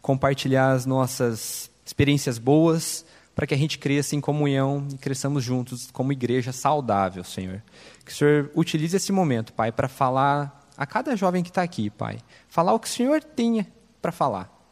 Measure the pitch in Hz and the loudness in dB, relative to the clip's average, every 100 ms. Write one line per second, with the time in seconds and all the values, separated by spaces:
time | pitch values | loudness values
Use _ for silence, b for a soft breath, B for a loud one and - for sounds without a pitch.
0 | - 135 139 139 135 131 131 131 127 131 | 0 2 2 0 2 4 4 2 0 0
1 | 127 - 123 113 - - - _ - - | 0 0 -2 -2 -8 -10 -12 _ -20 0
2 | 143 143 139 117 120 151 165 165 - - | 2 4 0 -2 4 6 6 2 -2 -8
3 | - b b - 151 139 151 - 143 143 | -12 b b -6 -2 0 0 -2 0 0
4 | 139 147 139 151 147 135 135 143 143 135 | 0 -2 -2 0 2 2 0 -2 -6 -8
5 | - 135 139 143 120 127 120 123 - - | -6 -4 -2 -2 0 -2 -4 -10 -12 -4
6 | 135 139 123 127 123 127 139 151 123 98 | -2 0 0 0 -2 -2 0 0 2 2
7 | 95 92 87 - 92 95 - B B B | 0 -2 -10 -8 -8 -10 -14 B B B
8 | - - 147 147 143 - 165 160 156 185 | -18 0 4 4 2 -2 0 0 0 -2
9 | - 196 170 120 107 - 113 113 131 - | 0 0 2 0 -4 -2 -2 0 -4 0
10 | 135 131 139 143 143 - _ - 139 220 | 0 2 2 2 -2 -10 _ -10 -4 -4
11 | 285 233 190 180 175 - 175 - 107 - | -2 0 0 0 -2 -2 -4 -4 -6 -4
12 | - 110 - b b - 175 226 - - | -6 -6 -14 b b 0 2 2 -2 -2
13 | 247 302 - - 233 226 190 - _ _ | 0 0 -2 -2 0 0 -2 -10 _ _
14 | - - 147 101 90 _ _ | -6 0 -2 -2 -8 _ _